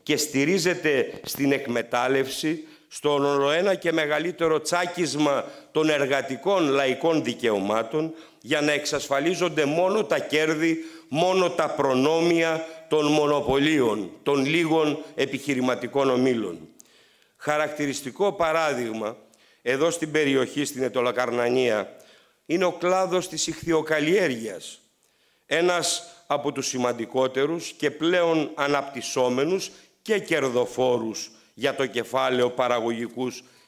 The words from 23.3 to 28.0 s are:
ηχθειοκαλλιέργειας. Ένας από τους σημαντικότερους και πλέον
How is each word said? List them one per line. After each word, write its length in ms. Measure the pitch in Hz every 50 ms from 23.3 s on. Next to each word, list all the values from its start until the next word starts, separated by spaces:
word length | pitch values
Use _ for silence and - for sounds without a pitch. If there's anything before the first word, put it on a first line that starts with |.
| 160 156 -
ηχθειοκαλλιέργειας. 1300 | 165 156 - - 165 160 156 143 - 156 151 147 156 185 214 185 151 127 113 113 107 92 - - - - - _ _ _ _ _ _ _ _ _ _ _ _ _
Ένας 580 | - 143 160 175 180 175 170 147 135 - - - - - - _
από 240 | - 143 143 147 147
τους 160 | 139 139 127
σημαντικότερους 1080 | - - 127 123 123 120 117 113 110 - 131 131 127 127 131 139 147 165 175 - - -
και 140 | - 156 143
πλέον 600 | 147 151